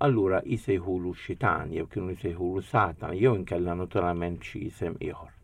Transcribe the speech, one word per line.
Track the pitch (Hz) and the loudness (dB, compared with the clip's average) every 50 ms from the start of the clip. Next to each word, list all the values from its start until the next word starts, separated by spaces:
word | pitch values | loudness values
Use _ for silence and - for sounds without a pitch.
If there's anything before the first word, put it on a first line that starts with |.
allura | 139 143 123 107 98 92 92 92 - | 4 4 4 4 4 4 4 2 2
jisejħulu | - 117 110 - - 98 90 85 95 92 90 87 90 85 | 0 -2 -2 2 2 2 2 2 0 -2 -2 -2 -4 -6
x-Xitan, | - - - 87 - 120 95 85 78 76 82 82 | -6 -6 -8 -4 0 2 2 2 2 0 -2 -4
jew | 82 82 - | -4 -4 -4
kienu | - 104 90 92 92 | -4 -6 -4 -4 -6
jisejħulu | - - 90 85 87 90 87 92 98 95 | -4 -4 -6 -4 -2 -2 -2 -2 -4 -2
Satan, | - - 113 101 87 82 - - 78 85 | 0 2 2 2 2 0 -4 -6 -4 0
jew | 95 117 131 113 | 4 4 4 4
inkella | 95 92 - 95 87 87 87 85 | 2 0 -2 -2 0 0 0 -2
naturalment | 90 92 85 - 101 90 87 87 85 87 87 87 85 - | -2 -2 -2 0 2 2 2 2 0 -2 -4 -4 -6 -8
xi | - - - 98 90 | -10 -10 -8 -8 -8
isem | - - 92 85 82 - | -6 -6 -4 -4 -4 -4
ieħor. | 80 80 82 - - - - - | -6 -8 -8 -10 -14 -18 -20 -20